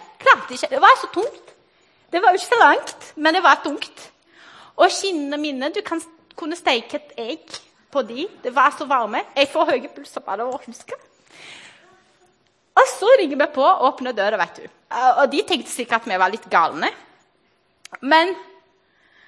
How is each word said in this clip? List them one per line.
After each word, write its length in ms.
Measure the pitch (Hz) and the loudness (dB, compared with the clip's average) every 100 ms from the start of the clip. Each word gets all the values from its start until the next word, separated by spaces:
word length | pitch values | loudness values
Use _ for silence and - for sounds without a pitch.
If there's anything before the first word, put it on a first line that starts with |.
| - - | -10 -2
klarte 320 | 523 - - | 2 2 2
ikke. 160 | 254 - 269 | -10 -6 4
Det 60 | |
var 160 | 392 508 | 4 4
så 100 | - | 0
tungt. 420 | 339 480 - - _ _ _ _ _ _ | -6 -6 -8 -20 _ _ _ _ _ _
Det 100 | 339 | -2
var 140 | 381 370 | 2 2
jo 60 | |
ikke 100 | - | 2
så 80 | 466 | 4
langt, 540 | 302 466 - - - - | 4 4 -2 -14 -18 -4
men 180 | 302 | 0
det 100 | 359 | 2
var 200 | 339 302 | 4 2
tungt. 460 | 320 302 - - - _ _ _ - - - - | 0 -8 -12 -18 -20 _ _ _ -20 -20 -10 2
Og 140 | 349 | 2
skinnene 480 | - 392 330 285 294 | 2 -6 -6 -6 -6
mine, 300 | 302 262 277 | -6 -6 -6
du 60 | 403 - | -6 -6
kan, 180 | 330 - _ _ - | -8 -10 _ _ -14
kunne 220 | 320 339 | -10 -6
steke 400 | 359 247 - 285 | -2 -2 -2 -12
et 160 | - - | -14 -14
egg 380 | 226 320 - - _ _ _ | -12 -12 -14 -20 _ _ _
på 120 | 285 220 | -6 -6
de. 220 | 240 381 - | -8 -12 -12
Det 100 | 247 | -6
var 220 | 247 269 - | 2 2 0
så 100 | 277 | -4
varme. 380 | 269 214 247 403 277 | -2 -2 -6 -4 -2
Jeg 140 | 277 | 0
får 220 | 311 349 | 0 0
høye 240 | 254 262 - | -2 -4 -18
pulser 320 | 285 - - | -16 -16 -10
bare 180 | 202 247 | -8 -8
av 80 | |
å 80 | 262 - | -10 -14
huske. 320 | 233 - 523 _ _ _ - - - - _ 370 _ _ _ _ _ _ _ _ - | -20 -18 -20 _ _ _ -20 -20 -20 -20 _ _ _ _ _ _ _ _ _ _ 2
Og 100 | 523 | 2
så 220 | - 403 523 | 2 4 4
ringer 200 | 320 277 | 4 -2
vi 100 | 294 269 | -2 0
på 100 | 285 | 2
og 220 | 370 - | 2 0
åpner 260 | 269 254 220 | -2 -8 -4
døra, 240 | 196 214 | -2 -2
vet 180 | 170 - | -4 -6
du. 80 | - _ - 233 254 - | -20 _ -10 0 2 4
Og 40 | 269 | 2
de 120 | 294 - | 2 -2
tenkte 240 | 311 - | -4 -4
sikkert 320 | - 233 226 | -10 -4 -4
at 60 | 233 | -2
vi 80 | 185 | 0
var 120 | 185 | 0
litt 160 | 214 - | -2 -2
galne. 380 | 190 156 143 269 466 _ _ _ _ _ _ _ _ - - | 2 2 0 -6 -6 _ _ _ _ _ _ _ _ -20 -10
Men 320 | 262 311 349 359 - _ _ _ _ _ _ _ | 2 2 2 -4 -12 _ _ _ _ _ _ _